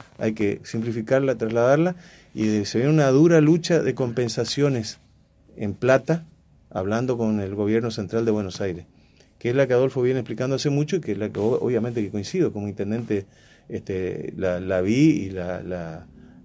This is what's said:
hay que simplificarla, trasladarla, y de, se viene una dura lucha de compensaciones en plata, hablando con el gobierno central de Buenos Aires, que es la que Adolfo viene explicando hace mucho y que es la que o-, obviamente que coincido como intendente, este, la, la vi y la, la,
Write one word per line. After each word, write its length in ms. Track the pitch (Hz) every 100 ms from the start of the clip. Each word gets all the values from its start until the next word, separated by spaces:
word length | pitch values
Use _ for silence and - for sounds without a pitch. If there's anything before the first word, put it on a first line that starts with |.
| - -
hay 160 | 113
que 260 | 110 101 -
simplificarla, 760 | - 117 117 113 110 135 135 113
trasladarla, 600 | 113 117 120 147 175 180 - - -
y 120 | - 110
de, 180 | 107 101
se 120 | 113
viene 140 | 139
una 160 | 156 139
dura 320 | 135 170 165
lucha 420 | 151 170 165 165
de 120 | 123
compensaciones 1080 | 120 127 113 117 123 113 - 143 123 110 - _ _ _ _ _ -
en 160 | 104
plata, 540 | 95 123 131 131 165 - _ _ _ _
hablando 460 | 98 95 113 127 120
con 240 | 110 107
el 140 | 98
gobierno 360 | 101 104 113 120
central 340 | 110 92 113
de 60 | 117
Buenos 300 | 107 98 -
Aires, 260 | 98 85 - _ _ _ _ _
que 120 | 117
es 60 | 131
la 100 | 131
que 60 |
Adolfo 300 | 123 135 131
viene 180 | 123 131
explicando 360 | 117 113 131 135
hace 140 | 147
mucho 260 | 143 151 190
y 40 |
que 120 | 127
es 60 | 98
la 120 | 107
que 100 | 101
o-, 240 | 107 127
obviamente 380 | 117 117 120 117
que 80 | 98
coincido 420 | 104 98 185 131
como 160 | 104 104
intendente, 580 | 101 98 117 113 104 98 _ _ - -
este, 640 | 117 - 92 90 90 - 85
la, 240 | 92 90
la 200 | 92 92
vi 300 | 95 123 160
y 200 | 139 95
la, 320 | 95 90 90
la, 440 | 92 90 82 80 76 - - -